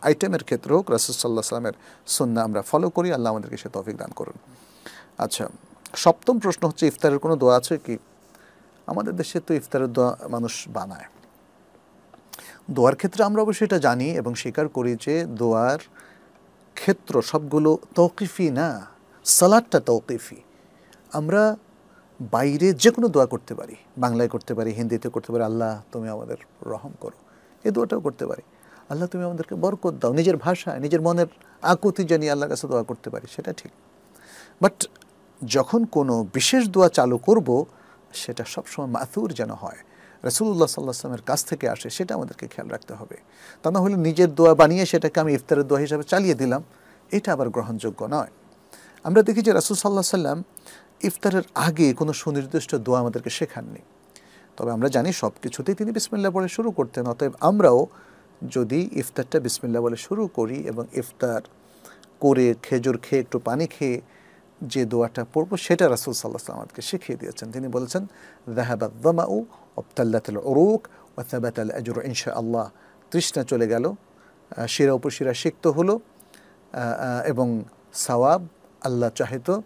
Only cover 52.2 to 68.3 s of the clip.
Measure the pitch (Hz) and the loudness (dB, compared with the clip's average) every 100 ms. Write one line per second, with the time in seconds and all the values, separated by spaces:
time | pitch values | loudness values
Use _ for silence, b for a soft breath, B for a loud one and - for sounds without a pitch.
52.2 | - 143 135 160 - 143 113 127 120 117 | -4 -4 -2 -4 -2 -4 0 0 0 -4
53.2 | 117 - 160 - 113 107 - _ _ b | -6 -6 -6 -8 -14 -16 -20 _ _ b
54.2 | b b b - 117 113 131 127 170 180 | b b b -8 -6 -2 0 2 0 -2
55.2 | 110 - 123 - 143 196 214 220 - 214 | -4 -6 -10 -6 -4 -4 -4 -4 -4 -2
56.2 | 196 185 185 - 233 180 127 - 123 120 | -2 -2 -4 -4 -4 -2 -4 -4 -4 -2
57.2 | 139 - 156 208 175 123 156 B B B | -4 2 2 6 8 6 4 B B B
58.2 | B _ 127 131 117 139 180 - 131 - | B _ -6 -4 0 -2 -2 -4 -6 -6
59.2 | - 156 123 - 123 117 120 117 - 202 | -2 -2 -2 -4 -4 -2 -2 -4 -6 -4
60.2 | 208 - 113 131 147 117 120 - 120 - | -4 -2 -4 -4 -8 -8 -8 -8 -8 -6
61.2 | 123 113 - _ B B B B - _ | -4 -4 -8 _ B B B B -20 _
62.2 | 143 131 123 117 - 131 123 117 - 139 | 4 6 4 2 -2 -2 0 -4 -2 -2
63.2 | 120 123 117 123 165 - 139 123 - b | -2 -4 -4 -2 -4 -4 -4 -4 -8 b
64.2 | b b b _ 127 135 120 117 117 120 | b b b _ -6 -2 0 0 0 -2
65.2 | 113 - 165 196 - 170 175 117 - 113 | -4 -2 -2 -4 0 2 4 2 -2 -6
66.2 | 113 117 - - 107 - - 185 - 127 | -6 -10 -12 -14 -14 -12 -8 -8 -8 -10
67.2 | - - 113 123 131 127 127 185 196 B | -10 -12 -12 -10 -6 -6 -4 -6 -8 B
68.2 | B | B